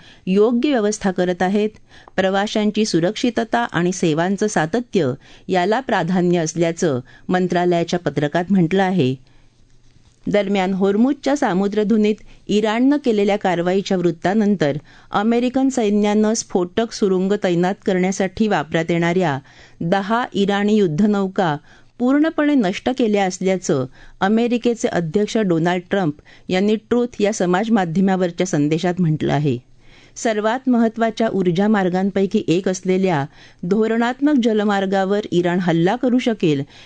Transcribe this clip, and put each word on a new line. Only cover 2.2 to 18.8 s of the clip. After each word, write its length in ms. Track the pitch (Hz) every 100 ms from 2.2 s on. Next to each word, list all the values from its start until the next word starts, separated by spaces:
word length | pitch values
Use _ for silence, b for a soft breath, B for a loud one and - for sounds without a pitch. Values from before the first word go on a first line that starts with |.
| 190 196 208 220 208 208 220
सुरक्षितता 720 | 165 170 214 247 233 226 233
आणि 320 | 233 160 175
सेवांचं 560 | 185 175 151 180 196 214
सातत्य 640 | 175 156 233 240 196 135 143 B B -
याला 320 | 185 180 226
प्राधान्य 600 | 269 202 170 185 175 175
असल्याचं 600 | 156 165 170 165 170 127 B B -
मंत्रालयाच्या 720 | 180 185 175 175 170 170 175
पत्रकात 440 | 143 143 147 165 175
म्हटलं 340 | 196 165 190
आहे. 320 | 185 185 127 135 b b b b _ - - - _ _ -
दरम्यान 420 | 208 202 202 185
होर्मुझच्या 640 | 185 196 202 254 294 269 285
सामुद्रधुनीत 800 | 240 180 202 208 202 220 208 208 b b -
इराणनं 500 | 208 214 226 269 294 254
केलेल्या 320 | 208 202 202
कारवाईच्या 600 | 190 170 175 190 - 185
वृत्तानंतर 800 | 175 165 175 220 208 196 147 143 B B B
अमेरिकन 580 | 196 220 233 247 262 269
सैन्यानं 640 | 262 214 208 208 214 214
स्फोटक 580 | 226 - 196 175 - 226
सुरुंग 420 | - 202 185 190 208
तैनात 320 | 190 175 180 196 -
करण्यासाठी 640 | 185 185 190 190 - 220
वापरात 380 | 175 151 165